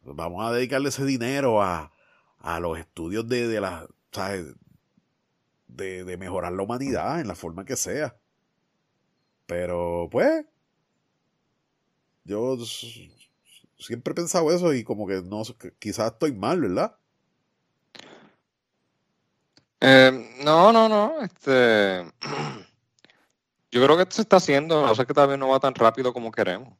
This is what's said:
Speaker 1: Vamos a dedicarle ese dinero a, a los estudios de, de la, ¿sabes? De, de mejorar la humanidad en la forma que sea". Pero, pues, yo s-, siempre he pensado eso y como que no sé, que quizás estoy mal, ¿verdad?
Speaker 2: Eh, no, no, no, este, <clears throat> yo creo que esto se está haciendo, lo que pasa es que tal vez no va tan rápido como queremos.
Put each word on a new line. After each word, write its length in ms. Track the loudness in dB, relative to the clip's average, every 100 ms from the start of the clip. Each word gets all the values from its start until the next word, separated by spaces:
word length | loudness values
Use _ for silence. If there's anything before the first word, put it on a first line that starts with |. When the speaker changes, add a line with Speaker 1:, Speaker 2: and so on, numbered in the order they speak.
Speaker 1:
Vamos 440 | -16 -10 -10 -6 -4
a 60 |
dedicarle 360 | -2 -2 -2 -4
ese 160 | -4 -4
dinero 560 | -2 -4 -2 2 2
a, 300 | 0 -2 -8 _ _ _ _ _
a 200 | -8 -6
los 200 | -6 -8
estudios 480 | -12 -12 -8 -8 -4
de, 200 | -4 -2
de 140 | -2
la, 260 | -4 -8 -18 _ _
¿sabes? 340 | -8 -6 -6 -10 -18 _ _ _ _ _ _ _ _ _ _ _
De, 360 | -12 -10 -10
de 140 | -10 -12
mejorar 360 | -8 -6 -6
la 100 | -6
humanidad 560 | -6 -6 -4 -4 -4 -6
en 60 | -6
la 80 | -10
forma 300 | -12 -12 -10
que 100 | -8
sea". 420 | -6 -6 -8 _ _ _ _ _ _ _ _ _ _ _ _ _ _
Pero, 640 | -8 -6 -4 -4 -6 -4
pues, 340 | 0 0 0 -6 _ _ _ _ _ _ _ _ _ _ _ _ _ _ _ _ _ -10
yo 300 | -6 -4 -4
s-, 480 | -8 -14 -16 -20 -20 _ _ _ _ _ _ _
siempre 320 | -14 -10 -8
he 40 | -6
pensado 360 | -4 0 2
eso 220 | 2 2
y 100 | 0
como 240 | -2 -8 -4
que 140 | -6
no 240 | -6 -10 -10
sé, 100 | -12
que 180 | -20 _
quizás 320 | -10 -4 -4
estoy 200 | -2 -4
mal, 260 | -4 -4 -2
¿verdad? 360 | -2 -2 -4 _ _ _ _ _ _ _ _ _ _ -20 -20 -20 _ _ _ _ _ _ _ _ _ _ _ _ _ _ _ _
Speaker 2:
Eh, 500 | 8 10 8 6 -10 -6
no, 300 | 2 8 8
no, 160 | 8 4
no, 320 | 4 0 -2
este, 840 | -8 _ 0 4 6 4 2 0 -8 _
<clears throat> 1500 | -12 -8 -8 -12 -20 _ _ _ _ _ _ _ _ _ _
yo 120 | 2
creo 120 | 6 6
que 80 |
esto 120 | 4 -2
se 60 |
está 140 | 4 4
haciendo, 380 | 6 0 2 0
lo 40 |
que 60 | 2
pasa 120 | 0
es 40 | 0
que 60 |
tal 140 | 4 4
vez 80 | 2
no 120 | 0
va 100 | 2
tan 160 | 0 4
rápido 360 | 2 2 -4
como 180 | -4 -8
queremos. 420 | -4 -2 -2 -10 _